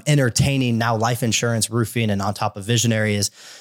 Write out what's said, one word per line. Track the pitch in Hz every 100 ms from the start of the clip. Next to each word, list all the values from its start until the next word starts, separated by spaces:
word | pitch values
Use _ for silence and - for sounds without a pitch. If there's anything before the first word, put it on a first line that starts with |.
| -
entertaining | 147 123 - 139 135 123 113
now | 117 113
life | 117 120
insurance, | 120 - 120 113 -
roofing, | 117 110 120 110
and | 98
on | 98
top | - 107 104
of |
Visionary | 98 120 117 110 107 104
is, | 98 - - -